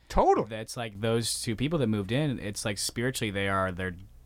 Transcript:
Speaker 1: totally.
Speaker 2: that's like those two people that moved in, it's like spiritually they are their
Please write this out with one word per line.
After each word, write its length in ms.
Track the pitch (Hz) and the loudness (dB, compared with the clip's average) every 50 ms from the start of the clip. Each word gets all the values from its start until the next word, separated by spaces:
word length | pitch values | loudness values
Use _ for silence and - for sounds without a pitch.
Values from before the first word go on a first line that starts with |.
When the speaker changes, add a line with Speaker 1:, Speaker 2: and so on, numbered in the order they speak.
| _ - | _ -2
Speaker 1:
totally. 400 | - - 240 359 392 269 - 107 | 2 4 6 6 6 4 2 -2
Speaker 2:
that's 280 | 113 107 110 - - | -4 -8 -8 -8 -8
like 240 | 127 117 113 101 98 | -8 -8 -8 -6 -2
those 400 | 110 113 113 117 113 - - - | 0 2 2 2 2 0 -2 -2
two 120 | - 123 110 | -2 -2 -2
people 240 | 107 123 151 175 156 | 0 0 0 2 2
that 80 | 131 | 2
moved 260 | 110 107 104 98 92 | 4 2 2 0 0
in, 260 | 117 139 156 147 123 - | 0 2 2 0 0 -2
it's 240 | 76 104 101 - - | -4 -6 -6 -4 -4
like 140 | 113 104 - | -4 -2 -2
spiritually 520 | - - - 117 117 131 127 - 120 107 | -4 -4 -2 -2 -2 -2 -2 -2 -2 -2
they 180 | 98 98 98 98 | 0 0 0 2
are 240 | 98 95 95 92 | 2 2 2 0
their 220 | 90 87 92 92 87 87 95 - - - - | 0 -2 -4 -4 -4 -6 -12 -18 -20 -14 -6